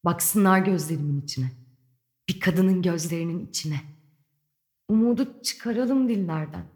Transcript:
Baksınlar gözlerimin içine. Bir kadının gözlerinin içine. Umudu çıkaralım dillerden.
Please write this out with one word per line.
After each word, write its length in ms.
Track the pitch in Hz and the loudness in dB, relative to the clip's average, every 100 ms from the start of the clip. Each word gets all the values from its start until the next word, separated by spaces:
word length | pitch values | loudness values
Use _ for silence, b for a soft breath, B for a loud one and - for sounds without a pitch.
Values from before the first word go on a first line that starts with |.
| 170 | -2
Baksınlar 540 | 170 - 220 190 190 | 0 0 4 6 6
gözlerimin 600 | 190 180 151 160 147 143 | 4 0 0 -2 -2 -2
içine. 300 | 147 - 131 - - _ _ _ _ _ - | -4 -4 -4 -6 -20 _ _ _ _ _ -10
Bir 100 | - | -2
kadının 420 | 185 170 190 185 | 0 4 4 4
gözlerinin 680 | 180 170 160 165 165 175 - | 2 0 -2 -4 -4 -6 -8
içine. 340 | - 156 147 - - _ _ _ _ _ _ _ _ - | -8 -4 -6 -8 -20 _ _ _ _ _ _ _ _ 0
Umudu 540 | 220 233 240 254 - | 2 2 2 -2 -4
çıkaralım 680 | - - 233 233 247 269 254 | -10 -8 -4 -2 0 2 2
dillerden. 560 | 208 180 160 151 170 165 | 0 -2 -4 -6 -10 -14